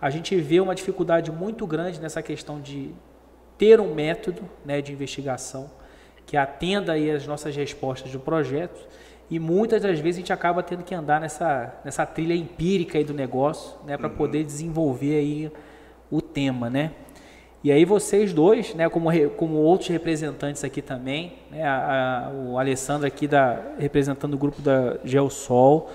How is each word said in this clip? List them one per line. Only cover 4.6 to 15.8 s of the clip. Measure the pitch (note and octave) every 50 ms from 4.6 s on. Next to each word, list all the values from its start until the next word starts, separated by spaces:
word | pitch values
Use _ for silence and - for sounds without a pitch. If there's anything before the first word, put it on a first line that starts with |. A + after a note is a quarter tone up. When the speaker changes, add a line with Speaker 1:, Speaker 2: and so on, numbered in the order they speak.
| -
Speaker 1:
né, | C#3+ C#3+ C#3+
de | C#3 C#3+ C#3+
investigação | C3+ C#3 C3 - - C3+ C#3 B2+ B2 - - - C3+ C#3 D3 - - - - - - - - - - -
que | - D3
atenda | D3 C3+ - - - E3+ F3+ G3+ G#3 F#3 E3+ D#3+
aí | D#3 D3+ D3+
as | D3+ C#3+ C3+
nossas | C#3+ D3 D3 - D#3 C#3
respostas | C#3+ C#3+ B2+ - - D#3 C3+ C3 B2+ - C3 C3+
do | C3
projeto. | - - D#3+ D#3+ C#3 B2+ C3+ D3+ F3 - - - - - - - - - - - - -
E | E3 E3
muitas | E3 D#3+ E3+ G3 A3+ A3+ A3+ G#3 G3
das | G3 F3 D3+
vezes | D3 E3+ F3
a | F#3
gente | F3+ - F#3
acaba | F3+ - F3 E3+ F3+ F3
tendo | - F3+ F3+ F3
que | - F#3+
andar | E3+ D3+ C#3 D3+ D#3
nessa, | D#3+ D#3 - - F3 D#3+ C#3+ B2+ A#2 B2+ - - -
nessa | C#3 - - D3+
trilha | - - D#3+ E3 E3 E3+
empírica | F3 E3 C#3 - - D#3+ F3+ G3 F#3 E3 - -
aí | D3+ D3+
do | C#3+ D3
negócio, | C#3+ C3+ A#2+ B2+ B2+ C#3 D3+ D3+ - - - - - -
né, | C#3+ C#3+
pra | - D3+ D3+
Speaker 2:
Uhum. | -
Speaker 1:
poder | - D3+ C#3 D3 D3+ D#3
desenvolver | D3 C#3+ D3 D#3+ E3 D3+ E3 D#3+ C#3+ B2+ B2 C#3 D3 D3+
aí | D3+ C#3+ D3 D3 D3+ D#3 D3+ - - - - - -